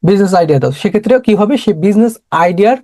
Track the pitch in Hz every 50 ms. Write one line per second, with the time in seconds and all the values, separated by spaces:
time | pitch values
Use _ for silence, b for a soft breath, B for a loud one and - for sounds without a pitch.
0 | - 170 202 196 202 185 190 180 170 151 147 135 135 123 139 - - 196 - 214
1 | 214 214 254 254 254 226 208 190 208 208 285 254 - 220 196 156 165 202 202 214
2 | 226 233 226 - _ _ - 165 175 180 175 175 202 226 262 262